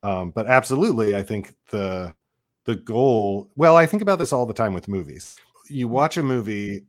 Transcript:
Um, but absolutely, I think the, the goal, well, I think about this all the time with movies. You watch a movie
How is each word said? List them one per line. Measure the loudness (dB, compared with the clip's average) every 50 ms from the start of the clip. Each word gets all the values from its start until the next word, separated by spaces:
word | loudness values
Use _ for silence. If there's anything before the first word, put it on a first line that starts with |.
| -4
Um, | -2 -4 -2 -4 -6
but | -6 -6 0 4
absolutely, | 4 4 4 2 -2 0 0 0 2 0 2 0 0
I | 0 -2
think | -4 -6 -6 -6 -10 -16 _ _ _
the, | -6 -4 -4 -4 -4 -6 -8 -10 -12 _ _ _ _ _ _ _ _ _ _
the | -6 -6
goal, | -6 -6 -4 -2 2 2 4 2 2 0 -2 -4 -4 -8 _ _
well, | 2 6 6 8 8
I | 6
think | 4 2 -2 0
about | 0 0 0
this | 0 -2 0
all | -2 -2
the | -2 -2
time | -2 -2 -2 -2
with | -4 -6 -4
movies. | -4 -4 -4 -6 -12 -18 -18 -20 -20 -20 _ _ _ _ _ _
You | -6 -6 -4 -2
watch | 2 2 2 2 0 -2
a | -2
movie | 0 0 -2 -2 -4 -4 -6 -6 -6 -8 -10 -12